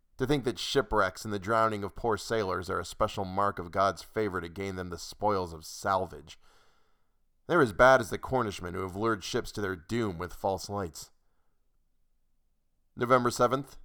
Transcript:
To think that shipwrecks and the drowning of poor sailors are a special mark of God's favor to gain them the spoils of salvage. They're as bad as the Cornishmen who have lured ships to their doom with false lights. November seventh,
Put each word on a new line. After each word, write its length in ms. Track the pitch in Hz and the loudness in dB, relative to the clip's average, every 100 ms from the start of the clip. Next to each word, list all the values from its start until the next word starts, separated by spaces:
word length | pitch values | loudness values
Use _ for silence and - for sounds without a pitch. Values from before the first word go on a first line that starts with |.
| _ - | _ -2
To 80 | 127 | 0
think 180 | 147 | 2
that 140 | 120 110 | 0 -4
shipwrecks 680 | - 139 - 107 92 - | -2 0 2 2 2 -2
and 80 | 113 | -6
the 60 | 101 | -6
drowning 440 | 92 113 110 107 | 0 2 2 0
of 140 | 98 - | -6 -4
poor 200 | 117 104 | -2 -2
sailors 540 | - 113 95 92 90 | -2 0 0 -2 -2
are 80 | 90 | -4
a 60 | |
special 400 | - - 107 - | -4 -2 -2 -2
mark 340 | 95 95 101 98 | -4 0 0 0
of 140 | 85 | -4
God's 300 | 95 98 87 | 2 2 0
favor 380 | - 110 104 90 | -6 -4 -2 -2
to 80 | 85 | -6
gain 280 | 82 98 92 | -6 -6 -6
them 140 | 90 | -8
the 80 | 85 | -10
spoils 540 | - - 104 98 87 | -12 -4 0 0 -2
of 120 | 80 | -8
salvage. 760 | - - 101 95 90 76 76 - - - _ _ _ _ _ _ _ _ - | -14 -6 0 0 0 -10 -18 -20 -20 -20 _ _ _ _ _ _ _ _ 2
They're 140 | 170 | 4
as 100 | 120 | 4
bad 280 | 87 127 131 | 8 8 8
as 100 | 107 | 4
the 80 | 107 | -6
Cornishmen 560 | - 131 110 87 87 | -2 0 0 -4 -6
who 80 | 92 | -6
have 120 | 95 | -6
lured 300 | 92 113 104 | -2 0 0
ships 260 | - 120 - | -2 -4 -4
to 80 | - | -4
their 120 | 98 | -4
doom 440 | 90 - 117 107 82 | -4 -4 -2 -2 -4
with 160 | 87 | -8
false 340 | - 98 92 - | -4 -4 -2 -4
lights. 420 | 101 87 - - _ _ _ _ _ _ _ _ _ _ _ _ _ _ _ _ _ _ | -6 -6 -10 -20 _ _ _ _ _ _ _ _ _ _ _ _ _ _ _ _ _ _
November 360 | - 120 127 123 | -4 4 4 4
seventh, 480 | - 123 131 135 - | 2 2 2 -4 -16